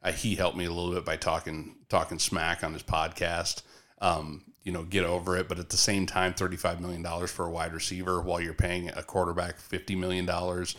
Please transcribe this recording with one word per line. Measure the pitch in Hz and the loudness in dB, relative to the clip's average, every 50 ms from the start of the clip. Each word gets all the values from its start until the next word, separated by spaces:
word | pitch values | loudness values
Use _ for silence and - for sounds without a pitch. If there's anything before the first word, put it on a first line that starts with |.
| - | -2
uh, | 90 87 | -2 -2
he | - - 110 98 | 0 0 0 2
helped | 90 92 90 82 90 | 4 4 2 4 2
me | 90 | -2
a | 85 85 | -2 0
little | 87 87 90 87 | 0 0 0 0
bit | 90 78 | 0 0
by | 80 80 | -2 -2
talking, | 82 - 87 80 80 - - 78 78 73 - - - - - | 0 2 2 0 0 0 -4 -6 -6 -8 -10 -12 -16 -6 2
talking | - 90 82 - 87 78 | 2 2 2 2 -2 -2
smack | - - 78 82 80 82 85 - - | 0 0 0 0 2 0 0 0 -2
on | 80 80 | -4 -6
his | 76 - | -6 -4
podcast. | - 82 80 80 80 80 - 87 85 85 85 85 - - - - - - - - _ _ - 101 | 0 2 2 2 0 0 -2 -2 0 0 0 0 -2 -2 -4 -8 -16 -20 -20 -20 _ _ 0 2
Um, | 92 85 78 78 78 76 - - - - _ - | 2 2 2 0 -6 -8 -12 -14 -20 -20 _ -6
you | 95 87 | -4 -4
know, | 85 82 | -4 -4
get | 85 95 98 90 | 0 2 2 2
over | 85 87 90 85 92 90 | 4 2 0 2 2 2
it. | 90 92 - | 2 2 0
But | 90 87 | -2 -4
at | 87 - | -4 -2
the | - | 2
same | - - - 101 98 95 | 4 4 4 4 2 2
time, | - - 92 92 92 90 | 2 2 2 2 2 2
thirty-five | - 95 90 90 87 - 87 85 85 | 2 0 -2 -2 0 0 0 0 0
million | 87 90 87 85 | -4 -6 -6 -4
dollars | 82 85 85 87 90 90 | -4 -4 -4 -2 -4 -4
for | - - 90 | -2 -2 -2
a | 85 | -2
wide | 85 82 80 85 82 | 0 -2 -2 -2 -2
receiver | 82 - - 92 90 92 90 92 90 | -4 -4 -4 -2 -2 0 2 2 2
while | 85 92 87 85 | 2 2 0 0
you're | 85 82 80 | 0 -2 0
paying | - - 87 87 90 87 85 | 2 2 2 2 0 -2 -4
a | - - 78 | -6 -8 -6
quarterback | - - 98 90 87 85 87 87 87 85 - | -2 2 2 2 2 2 0 -2 -2 -4 -10
fifty | - - - 90 - - 98 | -10 -6 -6 -6 -2 0 0
million | 92 90 90 92 92 87 | 0 2 0 0 0 0
dollars, | 87 87 87 90 90 90 90 90 - - | 0 0 0 0 0 0 -2 -2 -4 -6